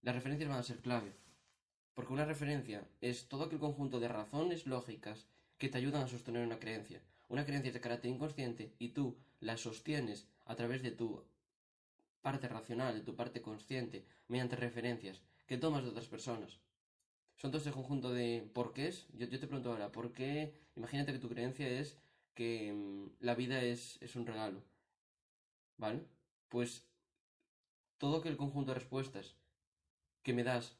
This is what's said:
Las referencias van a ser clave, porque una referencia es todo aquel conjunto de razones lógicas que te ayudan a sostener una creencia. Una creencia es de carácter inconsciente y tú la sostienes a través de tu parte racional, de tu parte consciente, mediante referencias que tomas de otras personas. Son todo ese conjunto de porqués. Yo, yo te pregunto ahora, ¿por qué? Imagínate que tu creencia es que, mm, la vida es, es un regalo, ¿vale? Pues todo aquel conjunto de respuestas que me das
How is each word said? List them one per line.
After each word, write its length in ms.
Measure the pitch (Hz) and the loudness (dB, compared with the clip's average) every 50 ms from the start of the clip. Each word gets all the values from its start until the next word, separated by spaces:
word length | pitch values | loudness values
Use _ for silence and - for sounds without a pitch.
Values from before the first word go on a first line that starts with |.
Las 120 | - 117 120 | 2 2 0
referencias 340 | 123 123 139 147 151 156 143 | 2 2 0 0 0 2 2
van 100 | 139 127 | 2 0
a 40 | |
ser 160 | 120 - 120 - | 0 -2 -6 -4
clave, 340 | - 123 123 117 104 101 - - - - - _ _ _ _ _ _ _ _ _ _ _ _ | 0 2 2 2 2 -2 -10 -14 -20 -20 -20 _ _ _ _ _ _ _ _ _ _ _ _
porque 200 | - 123 - 131 | -8 -4 0 2
una 100 | 139 151 | 2 2
referencia 640 | 151 156 143 151 143 147 139 120 113 104 104 95 - - _ | 2 2 0 2 2 2 0 0 -2 -6 -6 -6 -10 -12 _
es 260 | - 123 123 120 - - | 0 0 0 0 -4 -6
todo 160 | 139 139 160 | -2 -2 -2
aquel 140 | 160 165 147 | 0 0 0
conjunto 420 | 147 147 139 135 143 131 123 123 | 2 0 2 2 0 2 2 2
de 80 | 117 120 | 2 2
razones 580 | 113 107 107 107 - 147 160 180 175 160 - | 0 -2 -2 0 2 2 4 4 2 2 0
lógicas 600 | 135 131 123 120 - 107 - - 104 107 - - _ _ - _ _ _ _ | 0 0 0 0 -4 -8 -8 -6 -8 -8 -8 -12 _ _ -20 _ _ _ _
que 100 | - 131 | -2 0
te 80 | - | 2
ayudan 260 | 127 127 139 147 147 | 2 2 4 4 4
a 60 | 131 123 | 2 2
sostener 380 | 120 120 - - 117 120 120 | -2 -6 -4 -2 0 2 2
una 120 | 117 117 113 | 2 0 -2
creencia. 440 | - 110 113 110 107 - - 98 - - _ _ - _ | -4 -4 -4 -4 -6 -8 -12 -14 -14 -18 _ _ -8 _
Una 160 | - 139 147 | 0 0 2
creencia 240 | 143 139 143 127 127 | 2 2 2 2 0
es 60 | 120 | -2
de 80 | 120 | -2
carácter 280 | - 120 117 120 - 120 | 0 0 0 0 2 0
inconsciente 640 | 127 123 147 156 143 - 135 120 117 - 110 107 - - | 0 0 0 -2 0 0 0 0 0 -2 -6 -8 -6 -6
y 100 | 120 120 | -6 -2
tú 300 | - 147 143 123 123 - - - - _ | 2 2 2 2 0 -4 -14 -20 -16 _
la 180 | - 110 113 117 | -2 -2 -2 0
sostienes 680 | - 160 - - - - 151 147 127 110 101 101 - - _ _ - | -2 -4 -4 -4 -2 0 2 2 2 0 -2 -4 -8 -16 _ _ -8
a 100 | - 113 | -8 -2
través 260 | 113 120 120 127 131 | 0 2 2 2 2
de 100 | 127 123 | 0 -2
tu 300 | - - 117 113 - - - - _ _ _ _ _ _ _ _ _ _ _ _ _ _ _ _ _ _ | 0 0 0 0 0 -4 -8 -16 _ _ _ _ _ _ _ _ _ _ _ _ _ _ _ _ _ _
parte 260 | - 139 135 135 - 120 | -2 0 0 0 -2 -4
racional, 460 | 117 110 107 - 120 117 131 127 113 | -4 -6 -4 -2 0 2 2 2 0
de 100 | 107 98 | 0 -4
tu 100 | - - | -6 -4
parte 280 | - 120 120 117 120 | -2 -2 -2 -2 -6
consciente, 640 | - 107 110 107 - - 131 131 120 - - 95 - - - - - _ | -6 -6 -8 -8 -6 -4 -2 -2 -2 -2 -6 -10 -12 -14 -20 -20 -6 _
mediante 280 | 117 127 127 123 120 | 2 2 2 2 2
referencias 640 | 123 120 120 - 117 - 123 120 113 - 95 95 - - _ _ - _ | 2 0 0 0 0 0 0 0 0 -4 -10 -12 -12 -18 _ _ -20 _
que 120 | - 131 120 | -2 0 2
tomas 240 | 135 160 151 143 | 4 4 4 4
de 80 | 127 120 | 2 0
otras 160 | 101 113 117 | -4 -4 -6
personas. 520 | - - 107 - 123 117 110 101 87 - - _ _ _ _ _ _ _ _ _ _ _ _ _ _ _ | -6 -8 -6 -2 -2 -2 -2 -4 -10 -12 -20 _ _ _ _ _ _ _ _ _ _ _ _ _ _ _
Son 140 | - - 135 | -6 -4 0
todo 100 | 131 156 | 0 0
ese 120 | 143 147 | 0 0
conjunto 380 | 135 131 131 131 143 135 120 127 | -2 -2 0 0 0 2 2 2
de 380 | 123 123 120 120 117 117 110 104 - | 4 4 4 4 2 2 0 -2 0
porqués. 520 | 123 123 113 110 127 143 170 180 - - - | 0 0 0 0 0 0 0 -2 -4 -10 -14
Yo, 140 | - 120 123 | -6 -6 -4
yo 120 | 120 127 123 | -2 -2 -4
te 80 | - | -2
pregunto 240 | 131 139 131 120 123 | -2 -2 -2 0 0
ahora, 220 | 117 107 101 101 | 0 0 -2 -4
¿por 200 | - - 113 120 | -4 -4 -4 -4
qué? 420 | 120 127 131 135 147 151 156 151 147 - - - _ | -2 -2 -2 0 0 0 0 -2 -6 -12 -20 -16 _
Imagínate 360 | - 113 - - 139 143 143 | -8 -6 -2 0 0 0 0
que 60 | 135 127 | 0 -2
tu 100 | 127 120 | -4 -4
creencia 400 | 120 117 120 127 131 - 143 127 | -2 0 0 -2 0 0 0 0
es 300 | 123 127 147 143 - - - _ _ _ _ _ _ | 0 0 -2 -4 -6 -14 -20 _ _ _ _ _ _
que, 380 | - 117 117 117 113 107 104 | 0 0 2 2 2 0 -2
mm, 340 | 104 104 101 101 98 101 101 - - - | -2 -2 -2 -4 -4 -6 -6 -8 -10 -2
la 140 | - 120 120 | 2 2 4
vida 260 | 117 127 123 135 131 | 4 4 2 2 4
es, 380 | 123 123 120 117 - - - - | 4 2 2 0 -4 -10 -12 -12
es 160 | - 117 - | -12 -8 -4
un 100 | 120 117 | -4 -4
regalo, 360 | 117 113 110 110 104 95 98 - - _ _ _ _ _ _ _ _ _ _ _ _ _ _ _ _ _ _ _ _ _ | -2 -2 -2 -2 -2 -4 -6 -12 -18 _ _ _ _ _ _ _ _ _ _ _ _ _ _ _ _ _ _ _ _ _
¿vale? 280 | - 107 107 117 147 170 - - _ _ _ _ _ _ _ | -2 -2 0 0 -2 -4 -8 -18 _ _ _ _ _ _ _
Pues 380 | - 123 120 120 - - - _ _ _ _ _ _ _ _ _ _ _ _ _ _ _ _ _ _ _ _ _ _ _ | 2 2 2 2 0 -8 -14 _ _ _ _ _ _ _ _ _ _ _ _ _ _ _ _ _ _ _ _ _ _ _
todo 200 | - 139 156 160 | 2 4 4 4
aquel 180 | 160 165 147 123 | 4 2 0 2
conjunto 340 | 143 139 143 143 135 131 | 0 0 2 2 2 2
de 80 | 131 127 | 0 -2
respuestas 540 | - - 131 135 131 131 - 98 95 - - _ _ _ _ _ _ _ _ _ _ _ _ _ _ _ _ _ | -2 0 0 0 0 0 -4 -8 -10 -10 -18 _ _ _ _ _ _ _ _ _ _ _ _ _ _ _ _ _
que 100 | _ 135 | _ 2
me 120 | 123 120 120 | 4 4 6
das 320 | 127 127 123 - - - | 4 4 2 2 -2 -12